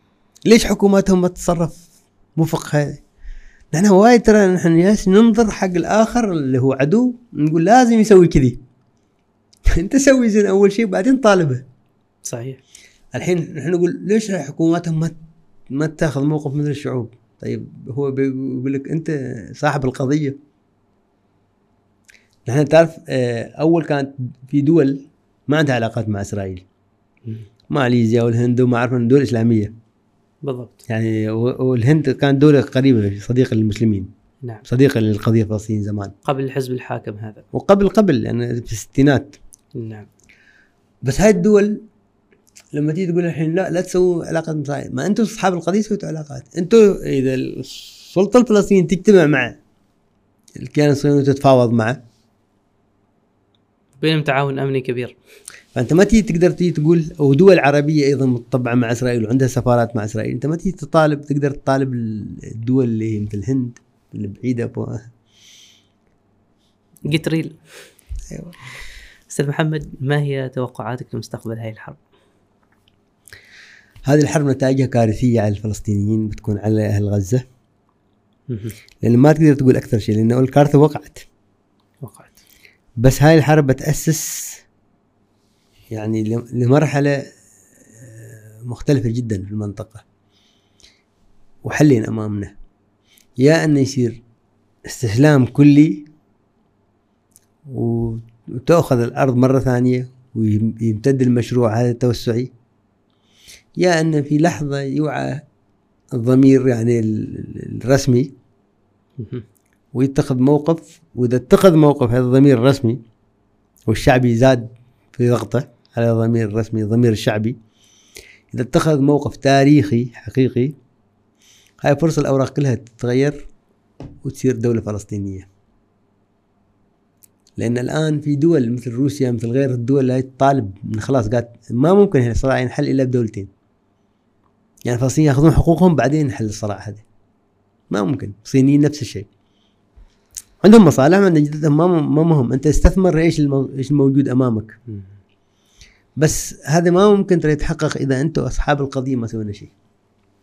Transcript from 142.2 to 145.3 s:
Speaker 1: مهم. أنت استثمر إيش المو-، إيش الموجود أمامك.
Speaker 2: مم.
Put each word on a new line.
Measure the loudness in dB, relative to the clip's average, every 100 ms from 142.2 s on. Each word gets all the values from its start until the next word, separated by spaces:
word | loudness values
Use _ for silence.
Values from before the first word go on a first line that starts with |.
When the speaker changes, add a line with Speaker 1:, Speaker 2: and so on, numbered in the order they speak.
Speaker 1:
مهم. | 2 2 0
أنت | 0 0
استثمر | 4 4 4 2 2
إيش | 0 0
المو-، | 0 0 -4 -6
إيش | -2
الموجود | 2 2 2 2
أمامك. | 2 0 -2 -6 -16 -18
Speaker 2:
مم. | -18 -18 -20 _